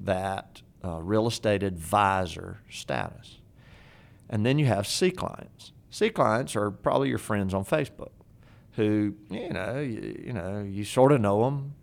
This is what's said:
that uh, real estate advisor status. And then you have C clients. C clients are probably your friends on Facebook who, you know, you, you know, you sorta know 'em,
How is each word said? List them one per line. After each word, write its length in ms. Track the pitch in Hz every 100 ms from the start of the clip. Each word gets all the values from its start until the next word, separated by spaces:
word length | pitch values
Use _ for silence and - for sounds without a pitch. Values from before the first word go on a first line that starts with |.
| 95
that 560 | 92 95 98 - - - -
uh, 180 | 92 82
real 260 | 85 107 113
estate 360 | 113 110 101
advisor 1000 | 98 90 80 104 101 95 90 85 90 95 -
status. 720 | - - 64 50 - - - - - - - - - - - -
And 160 | 110 110
then 140 | 143
you 60 | 139
have 200 | 101 101
C 240 | - 185
clients. 640 | 180 - - - - - - -
C 200 | - 220
clients 460 | 214 123 110 143 110
are 140 | 104
probably 380 | 98 - 135 139
your 80 | 113
friends 360 | - 104 95
on 120 | 95 98
Facebook 460 | 156 143 - - - - - - - -
who, 420 | - 107 107 104 98 -
you 200 | 92 349
know, 300 | 87 98 127
you, 440 | 147 107 104 - -
you 60 |
know, 280 | 117 87 101
you 240 | 101 98 104
sorta 320 | - 131 147
know 280 | 101 104 120
'em, 280 | 143 139 143